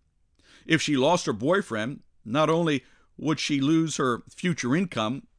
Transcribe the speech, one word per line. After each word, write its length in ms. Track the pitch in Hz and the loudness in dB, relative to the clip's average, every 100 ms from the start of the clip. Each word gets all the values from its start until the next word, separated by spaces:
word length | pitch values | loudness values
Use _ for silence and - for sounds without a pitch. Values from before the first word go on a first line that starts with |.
| _ _ _ _ _ - - | _ _ _ _ _ -12 0
If 160 | 160 | 0
she 160 | - 139 | 2 2
lost 300 | 139 175 - | 4 2 0
her 60 | |
boyfriend, 680 | 104 135 190 - 110 113 - - _ 107 | -2 2 2 0 -6 -6 -8 -16 _ -6
not 240 | 139 156 | 0 2
only 340 | 165 165 139 - _ _ - | 2 0 -2 -4 _ _ -8
would 240 | 139 156 | -4 -2
she 220 | - 139 | 0 0
lose 360 | 139 160 160 - | 2 2 0 -2
her 260 | 131 117 - | -2 -2 -6
future 480 | - 175 160 120 156 | -6 -2 -2 0 0
income, 520 | 190 120 110 135 - | 0 -2 -4 -4 -10